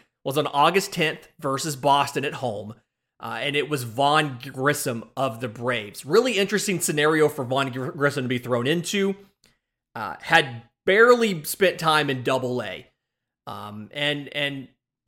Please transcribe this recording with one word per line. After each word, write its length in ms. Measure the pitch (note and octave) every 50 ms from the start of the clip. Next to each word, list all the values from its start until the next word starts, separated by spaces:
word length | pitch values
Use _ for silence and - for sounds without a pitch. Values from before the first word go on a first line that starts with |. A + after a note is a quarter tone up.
| _ _ _ _ -
was 120 | C#3 B2+
on 100 | D3+ C#3+
August 440 | - - C#3+ C#3+ E3+ F3 G3 F#3+ -
tenth 380 | - F3 D#3+ D3+ D#3 - - - _ -
versus 380 | - C#3 C3+ C3 - D#3+ C#3
Boston 480 | B2+ C3 C#3+ C#3 C#3+ C#3 C3 - C#3+ C3+
at 80 | D3 D3+
home. 400 | B2+ C3 A#2+ G#2 G#2 G#2+ G#2+ G#2+ - _ _ _ _ _ _ _ _
Uh, 160 | - A#2 A2+ A2+
and 160 | A#2+ D3 C#3
it 140 | D3 C3+ D3
was 140 | D3+ C3 B2
Vaughn 540 | A#2 G#2+ B2+ C#3 C#3+ D3 D#3 D#3 D3 B2+ A#2 - C#3
Grissom 540 | B2+ C3 C3 D3 C#3+ C#3+ - C3+ A#2+ A2+ G#2+ - _
of 240 | C3 C3+ C3 A#2+ A2+
the 80 | B2+
Braves. 580 | A#2+ G#2+ B2 A#2+ B2+ B2 A2+ G#2 G#2 - - -
Really 280 | C3 E3 A3 B3+ C4 A3
interesting 480 | F#3+ G3+ F#3+ G#3+ F#3+ - - F#3+ D#3+
scenario 480 | - - D#3+ D3 D3 D3 D#3+ D#3 D3+ D3
for 160 | D3 - C3
Vaughn 260 | A#2+ C3 C#3 C3+ C3+
Gr-, 200 | A#2+ C3 B2+ -
Grissom 340 | - C#3+ C#3+ C#3+ C#3 C#3+ B2+
to 20 |
be 100 | B2 B2+
thrown 300 | A#2+ B2 A#2+ B2 A#2+ A#2+
into. 480 | C#3 E3 F3 E3 - - G3+ G3 G3 F#3+ G3 - _ _ _ _ _ _ _ _ _ _ _ _ _ -
Uh, 200 | A#2 G#2+ F#2 D#2 -
had 440 | - - E3 E3 D3+ C3 A#2+ A#2 - _ _ _ _
barely 560 | - F#3+ G#3+ A#3 B3 B3 A#3+ A3+ G#3+ F#3 D#3 C#3+
spent 340 | - - - G3 F3+ - -
time 300 | D#3+ D#3+ D#3 D3+ D3 C#3
in 140 | C3+ B2+ A#2+
Double 380 | C#3+ C3 C3 B2+ B2 B2 B2
A. 260 | A2 G2 F#2 D2+ - _ _ _ _ _ _ _ _ _ _ _ _
Um, 420 | - G#2 G#2 G2+ G#2 G#2 G#2+ G#2 - -
and, 340 | C#3+ D3 D3 D3 D3 C#3 - -
and 320 | D3 D3 C#3+ C#3+ C3+ B2+ - _ _ _ _ _ _ _